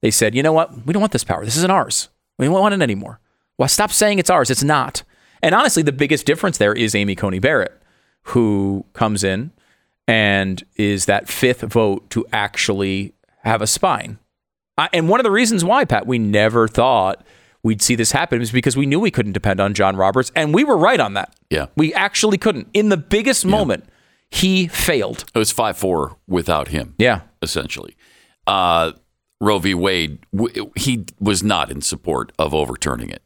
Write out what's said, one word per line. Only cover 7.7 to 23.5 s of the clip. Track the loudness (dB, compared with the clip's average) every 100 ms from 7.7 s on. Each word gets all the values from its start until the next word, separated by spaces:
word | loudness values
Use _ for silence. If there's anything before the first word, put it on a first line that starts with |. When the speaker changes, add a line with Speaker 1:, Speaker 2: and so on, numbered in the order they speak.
| _ _ _ _ _
Speaker 1:
who | -2 0 2 2 -2 -4 -8
comes | -2 -2 0
in | -2 -2 -6 _ _ _ _ _ 0
and | 2 4 2 0 -4 -10 -2
is | -2 0 0
that | 0 -2
fifth | 0 0 0
vote | -2 0 0 0 _
to | -6 -4
actually | -4 -4 -4 -4 -2 -2 -2 -6 _ _ _
have | -4 -2
a | -2
spine. | 0 0 -2 -6 -16 _ _ _ _ _ -4
I, | -2
and | 0 2
one | 2
of |
the | 4
reasons | 2 2 0
why, | 2 0 2
Pat, | -2 0
we | -2
never | 2 2 4 2 2
thought | 2 2 2 0 -2 _ _ _ _
we'd | -2 0
see | 0 0
this | 2
happen | 0 0 -2
is | 0
because | 0 0 0
we | 0
knew | 0
we | 0
couldn't | 0 -2
depend | -2 -2 0
on | 0
John | 2 0 4
Roberts, | 2 2 0 -2
and | 2
we | 2
were | 2 4
right | 4 2
on | 0 -2
that. | -8 _ _
Speaker 2:
Yeah. | -4 -4 0
Speaker 1:
We | 0
actually | 0 -2 0 0 2
couldn't. | 0 -2 -4
In | 0 2
the | 0
biggest | 0 0 2 0
Speaker 2:
Yeah. | 2